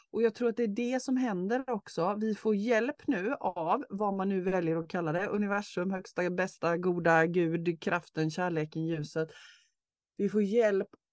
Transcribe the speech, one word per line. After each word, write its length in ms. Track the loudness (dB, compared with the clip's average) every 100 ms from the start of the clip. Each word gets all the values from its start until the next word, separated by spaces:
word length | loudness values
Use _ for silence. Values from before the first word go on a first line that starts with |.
| _
Och 120 | 0
jag 120 | 0
tror 140 | 2 -2
att 80 | 0
det 60 |
är 40 | -2
det 340 | 0 -2 -2
som 140 | 0 0
händer 540 | 0 -2 0 -2 -2
också. 440 | -6 -6 -2 -2 0
Vi 140 | -2
får 200 | -2 0 0
hjälp 460 | 2 2 2 -2 -2
nu 280 | 0 -2 -2
av 440 | -4 -2 0 0 -2
vad 240 | -2 -2
man 140 | 0 0
nu 120 | 0
väljer 360 | 0 0 2 0
att 120 | -2
kalla 240 | -2 0
det. 140 | 0 0
Universum, 640 | 0 0 -2 -2 -4 -2
högsta, 400 | -4 -6 -2 -2
bästa, 460 | 0 -2 -2 -2 2
goda, 500 | 2 2 4 6 6
Gud, 540 | 2 2 0 -2 -2
kraften, 480 | -2 -2 -2 -2 -2
kärleken, 560 | 0 -2 -2 -4 -4 -4
ljuset. 420 | -4 -4 -4 -4 -8 -20 -20 _ _ _ _ _ -4
Vi 120 | 0
får 140 | 2
hjälp 460 | 2 4 4 2 -2 -10 _